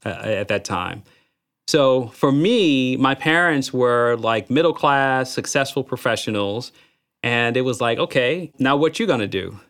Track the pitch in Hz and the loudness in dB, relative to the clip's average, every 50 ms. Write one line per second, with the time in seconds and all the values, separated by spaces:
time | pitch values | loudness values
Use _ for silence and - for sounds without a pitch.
0 | - 110 92 - 104 107 107 95 104 - 104 98 - - 101 87 90 87 87 - | -8 -8 -8 -6 -4 -4 -2 -2 -2 -2 -4 -4 -2 -4 -4 -4 -4 -6 -8 -10
1 | - _ _ _ _ _ _ _ _ _ _ _ - - - 151 139 131 127 131 | -16 _ _ _ _ _ _ _ _ _ _ _ -4 0 2 4 4 4 4 2
2 | 120 110 - - - 139 135 143 165 214 247 233 190 156 139 131 127 127 127 - | 0 -4 -6 -2 0 2 2 4 2 2 2 4 2 2 2 2 0 0 0 0
3 | 131 131 135 - - 156 160 170 175 170 151 135 131 - - 123 123 120 120 120 | 0 0 0 0 0 0 2 2 2 2 2 0 -2 -2 -2 0 2 2 2 2
4 | 120 120 120 113 113 113 113 110 101 - 123 151 170 165 156 - - 143 139 139 | 2 2 0 0 0 0 0 0 -2 0 0 2 2 2 0 2 2 2 2 4
5 | 135 135 131 131 131 127 - 127 - - - 143 135 - - 139 127 - 131 - | 2 2 0 0 -2 -2 -6 -8 -6 -2 -2 -2 -2 -2 -4 -6 -6 -6 -8 -4
6 | - 123 113 - - 113 107 104 101 101 104 120 123 - _ - _ _ _ _ | -2 -2 -2 -2 -4 -4 -4 -2 -2 -2 -4 -6 -8 -12 _ -20 _ _ _ _
7 | _ _ _ - - 120 120 120 120 120 123 127 127 131 117 - 123 117 113 - | _ _ _ -6 -4 -2 0 0 0 2 0 0 0 0 -2 0 0 0 0 0
8 | 170 175 - 135 123 123 160 185 170 143 _ - 131 135 143 143 160 160 156 - | -2 -2 0 0 0 2 0 -2 -6 -10 _ -2 2 2 2 4 2 0 0 -2
9 | 226 190 143 117 104 90 98 95 87 92 107 - - | -2 0 0 0 0 -2 -4 -4 -6 -6 -12 -16 -20